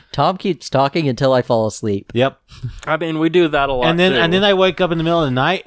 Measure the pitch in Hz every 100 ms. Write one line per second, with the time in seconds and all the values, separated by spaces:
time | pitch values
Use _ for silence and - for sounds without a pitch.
0 | _ - 151 185 202 156 - 135 139 175
1 | 147 117 135 127 - 117 110 - 110 101
2 | - 117 135 - _ - 123 - - 156
3 | 165 156 160 175 160 147 139 131 160 170
4 | 185 170 170 185 202 190 185 - 180 165
5 | 160 170 147 127 147 185